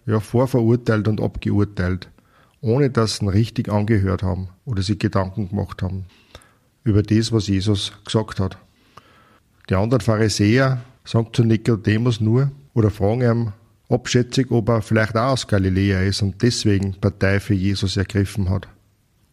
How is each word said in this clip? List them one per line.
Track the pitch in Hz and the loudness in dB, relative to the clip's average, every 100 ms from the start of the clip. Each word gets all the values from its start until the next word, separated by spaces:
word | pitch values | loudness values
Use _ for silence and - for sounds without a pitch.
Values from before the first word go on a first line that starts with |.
ja, | - 110 | -4 -4
vorverurteilt | 98 120 131 131 113 123 120 110 107 | 0 0 2 2 2 2 2 0 0
und | 107 | -2
abgeurteilt, | 110 - 110 101 101 - 90 92 - - _ _ _ _ | -4 -4 -2 0 0 -2 -4 -4 -8 -20 _ _ _ _
ohne | 113 123 139 | -2 0 2
dass | 139 110 - | 2 0 0
sie | |
ihn | 104 | 0
richtig | 95 117 - 113 | 2 0 -2 -2
angehört | 104 104 110 95 95 | -2 2 2 2 0
haben | 92 90 92 - | -2 -4 -8 -12
oder | - 101 | -6 -4
sich | 95 104 | -2 -2
Gedanken | 107 101 95 95 95 | -2 -2 -2 -4 -6
gemacht | 98 98 - | -4 -6 -6
haben | 95 95 90 _ _ - _ _ _ _ | -6 -6 -12 _ _ -20 _ _ _ _
über | 113 101 | 0 2
das, | 101 107 113 | 4 2 2
was | 113 92 | 0 0
Jesus | 95 98 98 - - | 0 0 -2 -4 -12
gesagt | - 110 107 - | -4 -4 -2 -4
hat. | 92 - _ _ _ - - _ _ _ _ _ - | -6 -6 _ _ _ -20 -20 _ _ _ _ _ -2
Die | 92 | 0
anderen | 110 127 | 2 0
Pharisäer | - 107 110 - 104 120 135 127 - _ | 2 2 2 2 2 4 2 -2 -6 _
sagen | - 113 113 | -4 -2 0
zu | - | 0
Nikodemus | 113 110 123 110 98 107 120 110 | 2 2 0 0 2 2 0 0
nur | 107 120 139 - - | 2 2 0 -4 -6
oder | - 107 | 0 0
fragen | - 101 120 | 2 0 2
ihn | 120 117 113 - _ _ - | 2 0 -2 -8 _ _ -4
abschätzig, | 123 - 123 123 - 127 | -2 0 0 0 -2 0
ob | 120 104 | 0 0
er | 113 | 0
vielleicht | - 110 110 110 | 0 0 0 0
auch | 127 | 0
aus | 127 - | -2 0
Galiläa | 101 95 92 101 95 | 0 2 2 2 2
ist | 95 98 | 0 0
und | 98 90 | -4 0
deswegen | 120 120 110 101 98 | 0 2 2 0 0
Partei | 98 101 - 95 98 | -2 -2 0 0 0
für | - | 0
Jesus | 101 95 95 98 101 | 0 0 -2 -2 -2
ergriffen | 92 98 95 - 90 | -2 -2 -2 -2 -2
hat. | 92 - - _ _ _ _ _ | -4 -6 -18 _ _ _ _ _